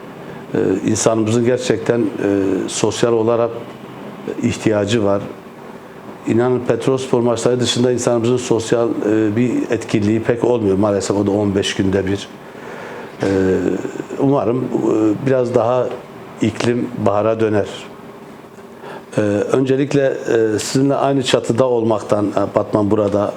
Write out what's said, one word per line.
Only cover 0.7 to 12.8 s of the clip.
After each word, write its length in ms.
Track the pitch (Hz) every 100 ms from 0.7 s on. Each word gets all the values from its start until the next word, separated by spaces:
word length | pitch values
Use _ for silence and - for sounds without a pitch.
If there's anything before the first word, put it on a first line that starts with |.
| 95 -
insanımızın 580 | 107 - 113 107 117
gerçekten, 560 | 117 123 - 107 - 120
e, 40 | 104 - 101 101 95 95 113
sosyal 440 | - 110 - 120
olarak 380 | 117 110 117 117 113 117 - - - - - - -
ihtiyacı 640 | 120 - 110 104 101 117
var. 180 | 98 101 - - - - - - - - - - -
İnanın 340 | 113 123 127 -
Petrol 280 | 117 - 131
Spor 240 | - 123
maçları 400 | 120 113 127 123
dışında 320 | 117 120 123
insanımızın 440 | 120 123 120 113 127
sosyal, 520 | 127 113 - 117 117
e, 480 | - 104 110 110 104
bir 340 | 123 95 -
etkinliği 520 | 110 - 113 101 113
pek 220 | 113 117
olmuyor. 340 | 117 123 101 95
Maalesef 380 | 107 101 95 101
o 100 | 101
da 40 |
on 240 | 101 104
beş 200 | 98 95
günde 320 | - 95 98 95
bir. 220 | 98 - - - - - -